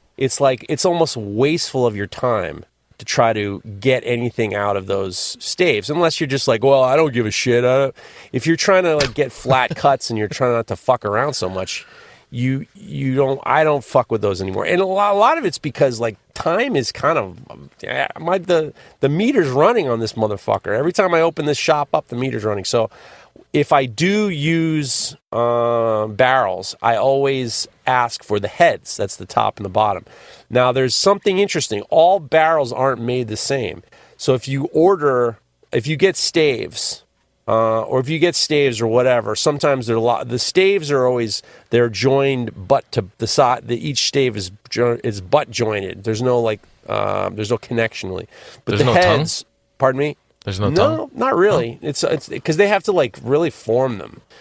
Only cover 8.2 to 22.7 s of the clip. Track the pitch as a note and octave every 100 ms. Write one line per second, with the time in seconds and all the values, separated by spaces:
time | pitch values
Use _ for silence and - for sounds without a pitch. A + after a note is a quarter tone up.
8.2 | - - D3 E3 - F#3+ F3 D3+ C#3 A#2
9.2 | C3+ - - C3 B2 - D3 C3+ - A2+
10.2 | G#2+ - B2+ A#2 A2+ G2+ - B2 G#2 G#2
11.2 | C#3+ C3+ F#2 F#2 F#2+ - - - - -
12.2 | _ B2 B2+ C3+ - - - C#3+ C3+ C3
13.2 | C3+ C3+ - C#3+ D#3 C#3+ - C3+ A#2+ A2+
14.2 | G#2 F#2 F#2+ F#2+ F2 F3+ F#3+ F#3+ G3+ G3+
15.2 | A3+ E4 A3+ - D3+ - C#3+ A2+ A#2 G2+
16.2 | _ - - F3+ C4+ F3+ A#2+ - C#3 D#3+
17.2 | G2 E2+ - - C#2 _ - C3 - -
18.2 | E3 F#3+ F3 E3+ D3+ - - _ C3+ D3+
19.2 | A3+ C#4 D3+ B2+ F3 A#3+ D3 A#2 A2 -
20.2 | A2 G2+ - G#2 - G#2+ D3+ - F#3+ E3+
21.2 | E3 E3 D3 D3 - D3+ C#3+ D#3 - A#2+
22.2 | C3 A#2 G#2 G2+ F#2